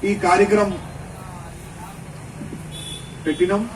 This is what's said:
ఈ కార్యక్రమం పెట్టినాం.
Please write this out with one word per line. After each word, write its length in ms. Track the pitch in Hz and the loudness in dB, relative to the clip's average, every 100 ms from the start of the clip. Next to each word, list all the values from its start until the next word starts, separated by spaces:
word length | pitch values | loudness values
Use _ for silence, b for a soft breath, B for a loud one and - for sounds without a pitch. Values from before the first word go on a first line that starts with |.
| 196 | 2
ఈ 40 | 202 180 | 2 6
కార్యక్రమం 520 | 180 202 208 202 175 - - - - - - - - - - - - - - - - - - - - - - - - | 8 8 8 4 0 -8 -12 -12 -12 -12 -12 -14 -14 -14 -14 -14 -14 -14 -14 -14 -12 -10 -10 -10 -10 -10 -10 -12 -6
పెట్టినాం. 380 | 160 156 180 202 233 | -2 2 4 4 0